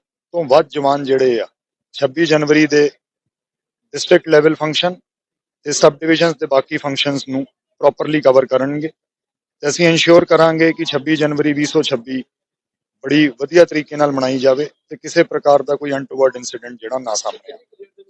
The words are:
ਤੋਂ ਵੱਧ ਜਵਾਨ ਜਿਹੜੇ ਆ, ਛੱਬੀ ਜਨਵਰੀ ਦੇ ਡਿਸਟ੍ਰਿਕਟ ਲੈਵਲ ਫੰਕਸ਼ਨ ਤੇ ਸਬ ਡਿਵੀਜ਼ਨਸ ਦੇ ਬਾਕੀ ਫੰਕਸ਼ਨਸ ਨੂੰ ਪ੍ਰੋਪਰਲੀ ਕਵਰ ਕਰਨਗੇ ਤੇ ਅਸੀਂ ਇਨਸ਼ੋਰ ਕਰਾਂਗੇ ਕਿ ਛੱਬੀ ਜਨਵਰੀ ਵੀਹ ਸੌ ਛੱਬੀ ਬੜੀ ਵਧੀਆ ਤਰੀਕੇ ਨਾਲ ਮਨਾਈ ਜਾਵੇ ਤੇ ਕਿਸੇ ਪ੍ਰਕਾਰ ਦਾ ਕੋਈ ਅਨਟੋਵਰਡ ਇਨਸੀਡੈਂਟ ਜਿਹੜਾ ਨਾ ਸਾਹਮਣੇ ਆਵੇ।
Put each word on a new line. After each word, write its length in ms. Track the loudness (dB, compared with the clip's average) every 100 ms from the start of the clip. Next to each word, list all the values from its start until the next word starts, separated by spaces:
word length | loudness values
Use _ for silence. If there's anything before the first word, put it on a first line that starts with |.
| _ _ _
ਤੋਂ 120 | -8
ਵੱਧ 240 | 2 2 2
ਜਵਾਨ 360 | -2 -2 -2
ਜਿਹੜੇ 380 | 0 0 2 0
ਆ, 60 | -4 _ _ _ _
ਛੱਬੀ 320 | -4 -4 0 0
ਜਨਵਰੀ 420 | 2 2 2 2
ਦੇ 240 | 2 0 -2 _ _ _ _ _ _ _ _ _
ਡਿਸਟ੍ਰਿਕਟ 360 | -8 0 0 4
ਲੈਵਲ 280 | 2 4 0
ਫੰਕਸ਼ਨ 400 | -4 -4 -4 -6 _ _ _ _ _ _
ਤੇ 80 | -8
ਸਬ 280 | 0 2 2
ਡਿਵੀਜ਼ਨਸ 360 | 0 0 0 -2
ਦੇ 100 | -2
ਬਾਕੀ 320 | -2 -2 -6
ਫੰਕਸ਼ਨਸ 500 | -6 -6 -4 -4 -4
ਨੂੰ 160 | -6 -8 _ _ -2
ਪ੍ਰੋਪਰਲੀ 420 | -2 0 -2 0
ਕਵਰ 240 | 2 4 2
ਕਰਨਗੇ 420 | 0 -2 -4 -8 -12 _ _ _ _ _ _
ਤੇ 100 | -6
ਅਸੀਂ 180 | 0 2
ਇਨਸ਼ੋਰ 380 | 2 4 4 6
ਕਰਾਂਗੇ 480 | 4 4 2 0
ਕਿ 120 | -2 -4
ਛੱਬੀ 300 | -6 -2 -2
ਜਨਵਰੀ 380 | -2 -2 -2
ਵੀਹ 120 | -2 -2
ਸੌ 160 | -2
ਛੱਬੀ 400 | -2 -4 -6 -10 -10 _ _ _ _ _ _ _
ਬੜੀ 240 | -2 0 0
ਵਧੀਆ 380 | -2 0 4 4
ਤਰੀਕੇ 300 | 2 -6 -2
ਨਾਲ 160 | -2
ਮਨਾਈ 280 | 0 -2 0
ਜਾਵੇ 300 | 2 0 -2 -10 _
ਤੇ 80 | -16
ਕਿਸੇ 260 | -4 -2
ਪ੍ਰਕਾਰ 400 | -2 -2 2 2
ਦਾ 120 | 2 -6
ਕੋਈ 160 | -4
ਅਨਟੋਵਰਡ 440 | -6 -6 0 0 0
ਇਨਸੀਡੈਂਟ 440 | -10 -14 -14 -16
ਜਿਹੜਾ 200 | -10 -8
ਨਾ 140 | -6
ਸਾਹਮਣੇ 400 | -6 -6 -10 -14
ਆਵੇ। 120 | -20 _ -20 -20 _ _